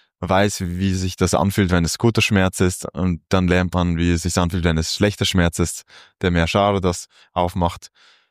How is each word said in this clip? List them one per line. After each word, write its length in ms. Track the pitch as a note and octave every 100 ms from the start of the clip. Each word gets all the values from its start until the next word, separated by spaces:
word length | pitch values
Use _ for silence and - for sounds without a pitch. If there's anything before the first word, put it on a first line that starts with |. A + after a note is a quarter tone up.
| _ -
man 100 | F2+
weiß, 320 | F#2+ G#2 -
wie 320 | F2+ F2 G2
sich 220 | F#2 F#2 -
das 180 | F2+
anfühlt, 380 | - F#2+ G2+ F#2
wenn 140 | F2 E2
es 120 | -
guter 240 | A#2 A2
Schmerz 380 | - G2+ F#2 -
ist, 260 | F#2 - -
und 280 | - F2+ E2 -
dann 180 | F#2+ F2+
lernt 260 | F2+ F2+
man, 240 | F2+ F2 E2
wie 140 | F2
es 120 | E2+
sich 140 | F2+ F#2
anfühlt, 260 | F2 F2+
wenn 140 | E2+ D#2+
es 180 | D#2+ -
schlechter 300 | G2+ - G2+
Schmerz 340 | F#2+ E2+ -
ist, 240 | E2+ - - - - -
der 100 | F#2
mehr 160 | F2 E2
Schade 340 | G#2 G2+ G2
das 260 | F2+ E2+ - _ _
aufmacht. 580 | F2+ F2+ F#2 E2+ - - _ _ _ _